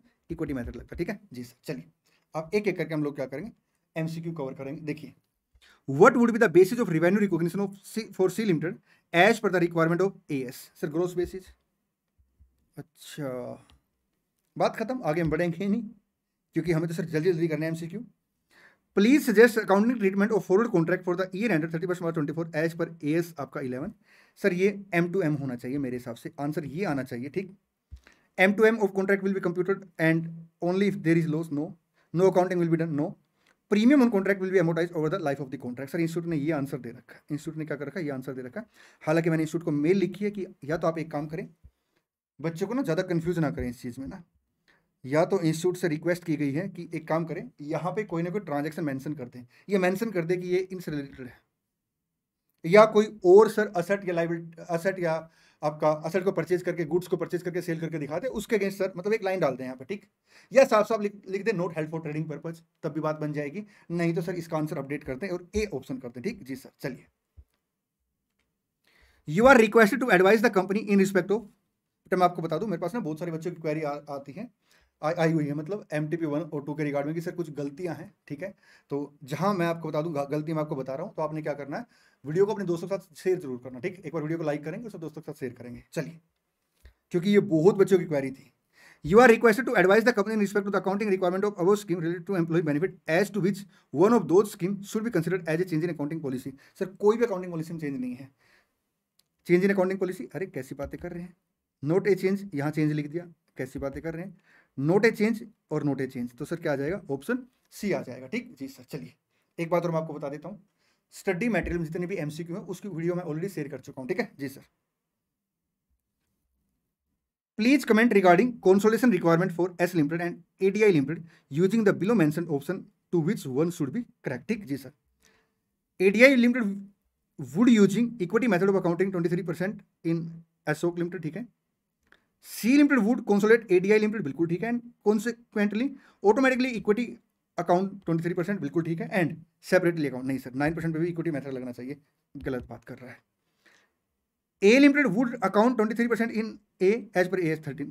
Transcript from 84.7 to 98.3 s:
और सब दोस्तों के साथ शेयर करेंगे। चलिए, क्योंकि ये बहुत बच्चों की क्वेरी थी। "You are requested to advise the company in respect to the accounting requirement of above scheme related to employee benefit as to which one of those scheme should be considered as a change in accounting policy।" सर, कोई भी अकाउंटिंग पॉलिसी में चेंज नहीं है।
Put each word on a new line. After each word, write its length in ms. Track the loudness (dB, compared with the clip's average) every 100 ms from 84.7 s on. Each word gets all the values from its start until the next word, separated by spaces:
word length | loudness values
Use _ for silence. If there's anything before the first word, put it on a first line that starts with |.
| -10
और 60 | -12
सब 80 | -12
दोस्तों 220 | -12 -12
के 100 | -14
साथ 80 | -10
शेयर 140 | -10
करेंगे। 300 | -12 -16 -18 -12
चलिए, 260 | -10 -10 -12 _ _ _ _ _ _ -20 _ _
क्योंकि 160 | -2 4
ये 100 | 4 4
बहुत 240 | 6 6
बच्चों 240 | 6 4 4
की 60 |
क्वेरी 260 | 2 -4 -4
थी। 200 | -8 _ _ _ _ -20 _
"You 140 | 4 8
are 80 | 8
requested 380 | 8 6 4 2
to 80 | 4
advise 280 | 6 6
the 80 | 4
company 220 | 2 0 0
in 40 |
respect 220 | 0 0 -2
to 60 |
the 80 | -2
accounting 300 | -2 -2 0
requirement 340 | 0 0 0
of 160 | -2 0
above 160 | 2 2
scheme 200 | 0 -4
related 240 | -4 -6
to 120 | -4 -2
employee 280 | 0 0 0
benefit 300 | 0 -2 -6 0
as 200 | 0 0
to 80 | 0
which 160 | -2 -2 -10 _ _
one 220 | 2 4 4
of 80 | 4
those 280 | 2 2
scheme 200 | -2 -6 -6
should 200 | -6 -6
be 80 | -2
considered 340 | -2 -2 -4 -2
as 160 | -4
a 20 | -2
change 180 | -2 -4
in 60 |
accounting 280 | -4 -6 -6
policy।" 260 | -6 -8 -10 -16 _ -10
सर, 60 | -10 0
कोई 200 | 2 2
भी 80 |
अकाउंटिंग 260 | 0 -2 -6
पॉलिसी 200 | -8 -8
में 60 | -8
चेंज 200 | -8 -6
नहीं 160 | -8
है। 140 | -10 -16